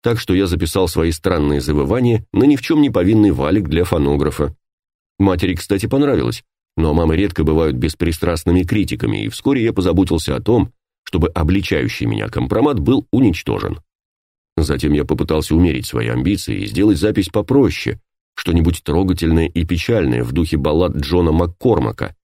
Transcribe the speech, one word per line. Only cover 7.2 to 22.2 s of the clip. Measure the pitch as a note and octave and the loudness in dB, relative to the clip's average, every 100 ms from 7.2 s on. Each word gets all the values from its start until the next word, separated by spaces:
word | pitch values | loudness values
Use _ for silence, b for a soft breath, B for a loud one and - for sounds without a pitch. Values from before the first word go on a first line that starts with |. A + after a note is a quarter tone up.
| G2 - | 0 0
бывают | D#2 D#2 D#2+ B1 | 0 2 0 -2
беспристрастными | D#2+ - E2+ E2 F2 E2 - F2+ | -4 -2 -4 -2 -2 -2 0 0
критиками, | F#2 G#2+ D2 B1+ - G1+ | 2 -2 -2 -4 -4 -4
и | - | -6
вскоре | - C3+ C3+ | -4 0 0
я | A2+ | 0
позаботился | G2+ F2+ E2+ F2+ E2 - | 0 2 2 2 0 -2
о | B1+ | -2
том, | D#2 A#2 - _ _ _ | 2 0 0 _ _ _
чтобы | - F2+ F2+ | -6 -2 0
обличающий | - D2+ F#2+ F#2 D#2+ A1+ - | 0 0 0 0 -2 -2 -4
меня | A1+ G#1+ G#1 | -4 -4 -4
компромат | - C2 A2 D3 C3 | -4 -2 0 2 2
был | C#2+ C3+ - | 0 0 0
уничтожен. | B2+ A#2+ E2 - G1+ G1+ - _ _ _ _ _ _ _ - | 2 2 2 -4 -4 -4 -8 _ _ _ _ _ _ _ -4
Затем | D2 C2+ D2+ | -2 0 2
я | D2 | 0
попытался | C#2+ D2+ D#2 D#2 - | 0 -2 0 -2 2
умерить | D#2+ F2 C2 | 2 4 0
свои | A#1+ A#1+ A#1 | -4 -4 -4
амбиции | A#1+ D2 G2+ - G1+ | -2 -2 -2 -4 -6
и | G2+ | -6
сделать | F#2 G#2+ F2 | 0 2 2
запись | G#2 G2+ F#2 | 0 0 -2
попроще, | G#2+ G2+ C3+ A#2 - - A2+ _ _ _ | -4 0 2 2 0 -8 -8 _ _ _
что-нибудь | - - E2+ E2 E2 | -10 -2 2 2 -2
трогательное | - D#2+ F#2+ F2 D#2+ D#2+ D#2+ | -2 0 0 0 0 2 0
и | E2+ | -2
печальное | E2 E2+ - A2+ D2 A#1+ | -2 -2 0 0 0 -2
в | A#1 | -2
духе | D2 D#2 D#2 | -2 -2 -2
баллад | C#2+ D#2 F2 - | 0 0 0 -2
Джона | C#2+ F2+ E2 | -2 0 2
Маккормака. | D#2+ F2 - C3 G#2+ A1+ - - - | 2 -2 -2 0 2 0 -4 -10 -10